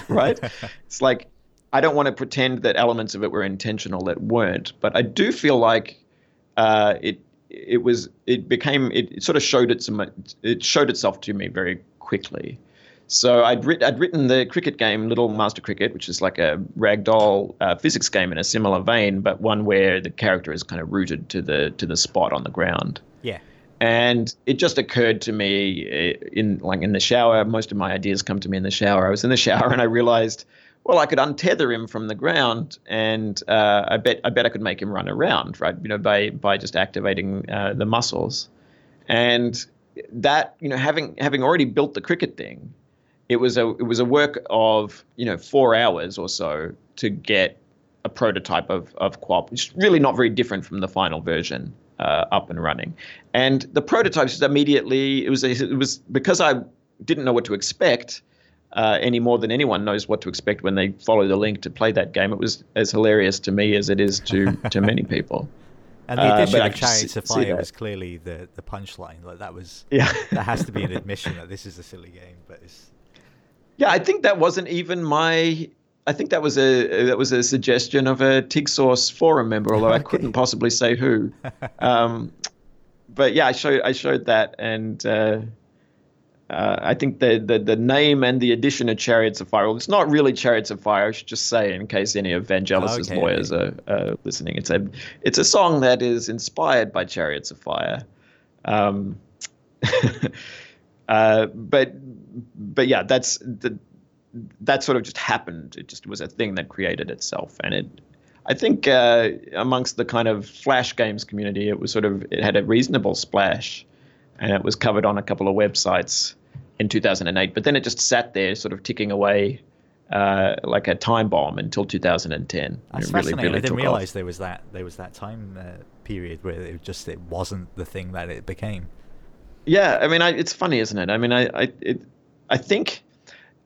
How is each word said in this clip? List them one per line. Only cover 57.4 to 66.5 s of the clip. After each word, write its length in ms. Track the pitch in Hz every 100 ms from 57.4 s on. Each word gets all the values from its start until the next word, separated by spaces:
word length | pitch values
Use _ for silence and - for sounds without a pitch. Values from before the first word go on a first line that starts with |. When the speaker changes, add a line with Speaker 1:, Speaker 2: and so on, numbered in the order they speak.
| 117
Speaker 1:
to 80 |
expect, 680 | 104 - - 185 120 - - _ _ _ _ _
uh, 260 | - 110 104
any 180 | 123 120
more 180 | 120 120
than 120 | 110
anyone 340 | 123 143 98
knows 240 | 104 104 104
what 120 | 107
to 80 | -
expect 340 | - - 104
when 120 | 95 95
they 140 | 98 98
follow 220 | - 110 98
the 100 | 95
link 260 | 107 101
to 80 | 90
play 220 | - 110
that 200 | 107 98
game. 200 | - 98
It 60 | 104
was 240 | 110 - -
as 160 | - 107
hilarious 480 | 107 110 107 95 98
to 120 | -
me 220 | 98 104
as 140 | 101 98
it 120 | 101
is 200 | 101 98
to, 320 | - 95 98
Speaker 2:
<laughs> 180 | 98 117
Speaker 1:
to 100 | -
many 220 | 101 117
people. 460 | - - - - 143 - - - - - -
Speaker 2:
And 100 | 123
the 40 |
Speaker 1:
Uh, 100 | 107 104
Speaker 2:
addition 160 | 101